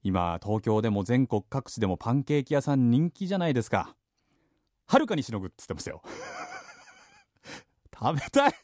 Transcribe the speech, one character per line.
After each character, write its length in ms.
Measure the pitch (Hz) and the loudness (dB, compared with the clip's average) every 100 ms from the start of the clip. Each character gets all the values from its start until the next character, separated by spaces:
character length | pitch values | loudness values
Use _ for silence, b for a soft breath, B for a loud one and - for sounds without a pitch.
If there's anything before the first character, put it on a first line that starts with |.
今、 360 | 98 92 87 85 | 0 0 0 -2
東 180 | 101 107 | -2 -2
京 200 | 113 107 | 2 0
で 80 | 113 | 2
も 140 | 101 | 0
全 240 | 92 123 131 | 2 2 2
国 160 | 107 - | 0 -2
各 220 | 139 - | -8 -8
地 80 | - | -2
で 80 | 101 | -2
も 80 | 87 | 0
パ 160 | 113 | 0
ン 120 | 131 | -2
ケ 160 | 135 147 | 0 -2
ー 40 | |
キ 100 | 135 | 0
屋 80 | 147 | -2
さ 140 | 135 139 | 2 2
ん 140 | 123 | 4
人 200 | 120 170 | 4 2
気 180 | - 185 | -2 -4
じ 80 | 190 | -2
ゃ 20 | |
な 100 | 170 | 0
い 60 | |
で 80 | 127 | 0
す 80 | 110 | 0
か。 260 | 101 - - _ _ _ _ _ _ _ _ _ | -2 -4 -14 _ _ _ _ _ _ _ _ _
は 140 | 254 | 4
る 80 | 302 | 4
か 80 | 175 | -2
に 80 | |
し 80 | 123 | -2
の 80 | 110 | -6
ぐ 80 | 92 | -6
っ 20 | - | -12
つ 80 | |
っ 40 | - | -10
て 60 | |
ま 60 | 90 | -8
す 80 | - | -8
よ。 140 | 78 B B B B B B B B | -12 B B B B B B B B
<laughs> 1120 | B B B 855 _ _ - - _ _ _ - | B B B _ _ _ -20 -20 _ _ _ -4
食 180 | 120 156 | -2 -2
べ 60 | - | 2
た 180 | 277 277 | 4 4
い。 40 | - | 0